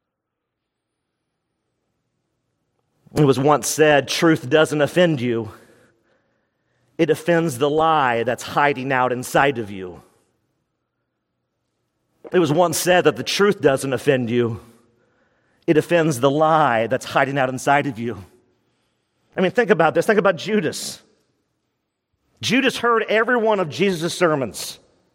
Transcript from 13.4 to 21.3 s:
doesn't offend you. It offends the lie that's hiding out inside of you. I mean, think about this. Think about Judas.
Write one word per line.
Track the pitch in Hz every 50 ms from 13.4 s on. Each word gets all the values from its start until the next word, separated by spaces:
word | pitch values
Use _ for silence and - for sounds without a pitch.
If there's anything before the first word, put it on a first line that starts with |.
| 196 208 190 -
doesn't | - 143 135 131 - 135 131
offend | 117 - 147 139 127 123 110
you. | 120 120 120 113 - - - - - _ _ _ _ _ _ _ _ _ _ _ _ _ _ _ _ _ _
It | - 160
offends | 151 147 - 175 170 160 160 143 117
the | 123 143
lie | 135 151 156 156 165 165 151 131 117 113 117 110
that's | 131 123 -
hiding | - - 160 139 139 139 143
out | 131 127
inside | 131 123 - 143 139 143 139 110
of | 98 107
you. | 117 120 107 95 92 - _ _ _ _ _ _ _ _ _ _ _ _ _ _ _ _ _ _ _ _ _
I | -
mean, | 190 180
think | - 247 240 190
about | - 156 165 156 -
this. | 170 165
Think | - 214 202
about | 180 196 185 143
Judas. | 123 165 214 208 160 135 101 - - - - - _ _ _ _ _ _